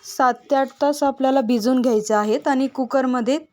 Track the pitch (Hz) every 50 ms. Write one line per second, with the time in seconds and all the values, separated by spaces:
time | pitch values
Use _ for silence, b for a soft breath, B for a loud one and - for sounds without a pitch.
0 | _ - - - 269 254 240 240 - - 294 269 269 262 - _ 294 285 294 294
1 | 294 277 269 - 262 262 262 277 254 214 247 233 202 247 262 254 240 262 233 214
2 | 214 208 214 208 208 214 214 285 - 311 277 254 269 262 - - 262 233 - 269
3 | 262 254 247 254 233 220 269 320 311 _